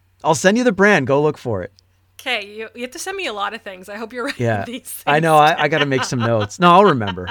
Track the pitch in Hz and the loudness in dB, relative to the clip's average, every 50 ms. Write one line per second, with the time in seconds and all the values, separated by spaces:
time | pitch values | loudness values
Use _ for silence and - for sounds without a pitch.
0 | _ _ _ _ - 151 160 - - 185 208 240 247 247 190 185 190 208 208 165 | _ _ _ _ -2 -2 0 2 2 2 2 2 0 0 2 4 4 4 4 2
1 | 131 120 135 143 147 151 143 - - 127 110 92 87 - _ _ _ _ _ _ | 2 0 0 2 2 0 -2 -4 -8 -8 -6 -6 -8 -10 _ _ _ _ _ _
2 | _ _ _ - - 269 247 220 202 202 208 214 220 220 - 240 240 247 - 339 | _ _ _ -12 -8 -6 -6 -6 -8 -12 -14 -14 -14 -14 -12 -14 -14 -12 -12 -12
3 | - 381 392 392 370 277 214 208 196 202 208 220 - 208 190 185 185 208 202 214 | -10 -10 -8 -8 -8 -8 -6 -6 -6 -6 -8 -10 -14 -14 -16 -16 -16 -16 -14 -12
4 | 233 214 254 247 233 285 - - 123 117 110 101 95 - 240 254 - - - - | -12 -12 -10 -8 -8 -8 -6 -4 -2 -2 -2 -4 -6 -8 -10 -14 -14 -14 -14 -8
5 | - 143 143 156 165 165 156 151 147 151 170 - 151 147 156 151 147 139 135 127 | -2 0 0 2 2 4 4 6 6 4 4 2 0 0 0 0 -2 0 -2 -2
6 | 127 - 143 123 113 117 117 110 107 104 - - 180 175 170 185 208 196 151 123 | -2 -2 -4 -2 -2 0 0 0 -2 -4 -2 2 4 6 6 8 6 6 4 2
7 | 107 98 90 92 90 - | -2 -4 -6 -8 -10 -12